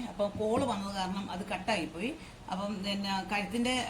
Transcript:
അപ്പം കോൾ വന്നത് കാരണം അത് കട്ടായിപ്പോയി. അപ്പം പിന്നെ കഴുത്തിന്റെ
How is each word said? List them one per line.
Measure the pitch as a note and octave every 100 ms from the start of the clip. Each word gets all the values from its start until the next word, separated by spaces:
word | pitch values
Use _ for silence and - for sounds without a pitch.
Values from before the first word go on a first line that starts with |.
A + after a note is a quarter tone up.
| A#3
അപ്പം | F#3 G3+ G3
കോൾ | G#3+ A#3+ C4
വന്നത് | G3+ G3 G3
കാരണം | F#3 G3 G3
അത് | F#3 G3+
കട്ടായിപ്പോയി. | F#3+ G#3+ G#3 D#3+ E3 A#3 D#4+ - - -
അപ്പം | F#3 G3+ G#3
പിന്നെ | G3 G3 G3 F#3+ F#3+
കഴുത്തിന്റെ | G#3 G3+ A#3 A#3+ B3+